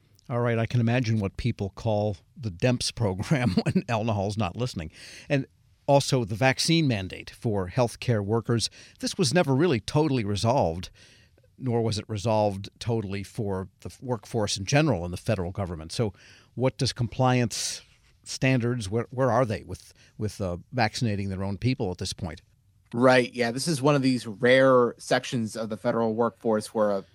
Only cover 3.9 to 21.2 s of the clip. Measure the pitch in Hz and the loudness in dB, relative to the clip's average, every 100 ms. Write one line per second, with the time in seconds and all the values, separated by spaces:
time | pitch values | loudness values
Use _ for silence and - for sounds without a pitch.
3.9 | 113 117 101 101 104 92 104 123 98 78 | -2 0 -2 -2 -2 -4 -4 -6 -6 -10
4.9 | - - - - 143 - _ _ _ - | -14 -20 -18 -2 -2 -2 _ _ _ 2
5.9 | 139 - 131 101 107 131 127 - 165 143 | 2 4 -2 -2 0 2 2 2 2 2
6.9 | 104 92 - - - 120 101 92 131 120 | 0 -4 -10 -16 -6 -4 -2 -2 0 0
7.9 | - - 107 98 113 117 117 - - - | 0 -2 0 0 -2 0 0 -2 -8 -20
8.9 | - 254 - 131 175 147 131 175 117 - | -8 -8 0 2 2 4 4 4 2 0
9.9 | 151 156 127 101 98 113 135 87 85 - | 0 2 0 0 0 2 2 2 -2 -10
10.9 | - - - _ _ _ - 127 117 113 | -18 -20 -20 _ _ _ -8 -2 0 0
11.9 | 101 - 104 120 110 104 98 98 - 120 | -2 -4 -4 0 2 2 0 -10 -8 -2
12.9 | 113 98 101 92 - 101 95 95 _ - | -2 -2 -6 -8 -6 -4 -4 -6 _ -16
13.9 | - 127 117 - 117 104 98 95 139 156 | -12 -6 -6 -4 -2 -2 -4 0 2 4
14.9 | 90 87 90 - 101 87 98 90 80 80 | 0 -2 -6 -2 -2 -2 -4 -6 -8 -8
15.9 | - 107 - - - _ 120 127 - 127 | -4 -4 -4 -20 -20 _ -2 -2 0 -4
16.9 | - 117 - 127 127 120 - - - - | -2 -4 2 2 4 2 -2 -6 -8 -14
17.9 | _ _ _ - - 131 131 120 123 95 | _ _ _ -14 -2 2 2 0 -4 -2
18.9 | 113 - 127 131 113 113 92 87 90 - | -4 -4 0 2 4 2 -2 -6 -14 -16
19.9 | - - - 107 - 92 87 - 131 107 | -20 -20 -6 -6 -4 -4 -4 -6 -2 0
20.9 | - 113 101 | 0 -2 0